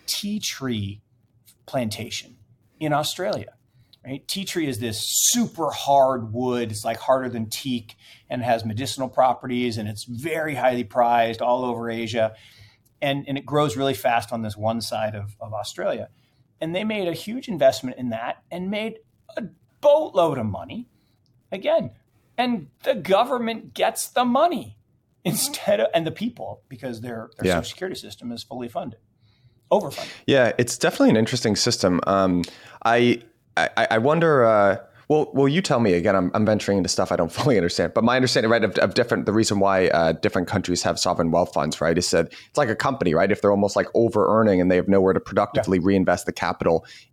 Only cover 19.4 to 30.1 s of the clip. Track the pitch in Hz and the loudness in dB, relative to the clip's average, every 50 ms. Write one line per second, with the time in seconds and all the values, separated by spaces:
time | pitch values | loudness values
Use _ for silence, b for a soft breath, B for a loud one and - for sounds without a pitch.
19.4 | 233 175 - _ _ _ _ _ - 294 285 311 311 - - 190 175 165 143 127 | -12 -12 -14 _ _ _ _ _ 4 4 6 6 4 0 2 2 2 2 2 -2
20.4 | 113 107 95 87 85 - - 208 247 - _ _ _ _ _ _ _ _ _ _ | -4 -4 -6 -6 -10 -12 -12 -12 -14 -14 _ _ _ _ _ _ _ _ _ _
21.4 | _ _ - 196 196 277 320 330 214 - - _ _ _ _ _ _ _ _ - | _ _ -12 -6 -2 0 0 0 0 -4 -10 _ _ _ _ _ _ _ _ -4
22.4 | 240 247 240 208 151 - _ _ - - 262 220 151 175 190 196 240 254 277 247 | -2 -2 -2 -4 -6 -12 _ _ -4 -2 -2 -2 0 2 2 2 2 2 0 -2
23.4 | 233 226 226 226 - 151 - - 180 190 - - - - - - 247 247 240 262 | -2 -4 -6 -6 -10 -14 -4 -2 -2 -2 -2 -4 -8 -4 -2 0 0 2 2 2
24.4 | 311 349 349 226 131 101 - - _ _ _ _ _ _ _ _ _ 180 - - | 2 2 0 -2 -6 -10 -16 -20 _ _ _ _ _ _ _ _ _ -4 -2 -2
25.4 | - 277 294 - - - 208 208 220 - - 170 165 156 156 - 202 240 - - | -4 -6 -6 -4 -2 0 0 2 0 0 0 -2 -2 -2 -4 -6 -8 -8 -8 -10
26.4 | 117 98 104 - _ _ 139 117 - 131 120 110 110 127 120 113 113 117 - - | -12 -14 -14 -16 _ _ -18 -14 -12 -10 -10 -10 -10 -10 -10 -10 -12 -14 -10 -4
27.4 | - 92 90 85 82 - - - 185 190 - - - 107 104 - - 120 120 117 | -2 0 0 0 -2 -4 -8 -10 -10 -10 -8 -10 -12 -16 -18 -14 -12 -10 -10 -10
28.4 | - - 135 123 123 117 - 170 185 131 107 - _ _ _ _ _ _ _ _ | -12 -12 -12 -10 -10 -8 -8 -8 -8 -8 -12 -16 _ _ _ _ _ _ _ _
29.4 | _ _ _ _ _ _ - 202 190 143 131 - - - | _ _ _ _ _ _ 0 0 0 -2 -6 -10 -12 -12